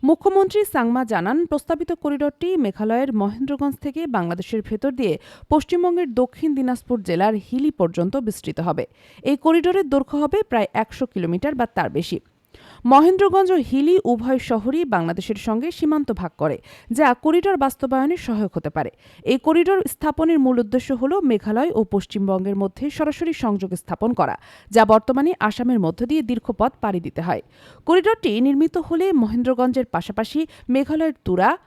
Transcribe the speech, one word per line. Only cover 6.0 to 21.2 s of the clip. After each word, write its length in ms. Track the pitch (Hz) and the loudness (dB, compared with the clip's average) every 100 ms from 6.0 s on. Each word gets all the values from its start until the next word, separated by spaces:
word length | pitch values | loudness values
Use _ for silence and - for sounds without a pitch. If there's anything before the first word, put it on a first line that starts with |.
| 339 226 | -2 0
দক্ষিণ 300 | 254 - 320 277 | -2 0 -2 -2
দিনাজপুর 400 | 254 254 - 247 185 | -2 -4 -4 -6 -2
জেলার 260 | 170 202 214 - | 0 2 0 -4
হিলি 240 | 254 294 - | -2 -2 0
পর্যন্ত 340 | 170 175 175 277 226 | -2 0 -2 -2 -4
বিস্তৃত 320 | 196 - 151 | -6 -8 -6
হবে। 240 | 170 151 - _ _ - - | -4 -4 -6 _ _ -8 -2
এই 60 | 285 | 0
করিডোরের 420 | 320 330 330 370 320 | 4 4 4 0 2
দৈর্ঘ্য 240 | 277 269 294 | 0 0 -2
হবে 160 | 294 392 440 | 0 0 0
প্রায় 180 | 240 202 - | -2 -2 -2
একশো 220 | 220 - 254 | -6 -4 -6
কিলোমিটার 460 | - 170 175 - 262 | -4 -2 -2 -2 -2
বা 80 | 240 - | -4 -2
তার 140 | 147 143 | -2 -2
বেশি। 200 | 170 - _ _ _ - - - | -4 -8 _ _ _ -20 -20 -6
মহেন্দ্রগঞ্জ 680 | 240 269 320 370 392 359 381 370 | 6 8 8 6 4 4 4 2
ও 20 | 254 | 2
হিলি 260 | 262 294 370 - | 0 4 2 2
উভয় 280 | 240 233 262 - | -2 0 -2 0
শহরই 340 | 226 214 285 339 | -2 0 -2 0
বাংলাদেশের 440 | 202 165 170 185 208 - | 0 0 -4 -6 -6 -2
সঙ্গে 220 | 220 269 - | -2 -4 -2
সীমান্ত 300 | 311 311 285 214 | 0 0 -2 -4
ভাগ 120 | 180 _ | -6 _
করে, 140 | 151 135 - - - | -4 -4 -10 -20 -8
যা 160 | 233 294 247 | 2 2 4
করিডোর 320 | 311 339 359 370 | 2 2 2 0
বাস্তবায়নে 520 | 269 - 269 262 269 349 - | 0 -2 -2 0 0 -2 -4
সহায়ক 260 | 214 202 | -4 -2
হতে 160 | - 151 151 | -4 -6 -6
পারে। 140 | 135 - - - - | -6 -8 -20 -12 -2
এই 60 | 254 - | 0 2
করিডোর 340 | 330 349 392 - | 2 4 2 -2
স্থাপনের 460 | - 302 294 320 330 | -4 -6 -2 0 2
মূল 120 | 262 247 | 2 2
উদ্দেশ্য 240 | 226 247 - 262 | 0 -2 -2 -2
হল 120 | 262 370 | 0 0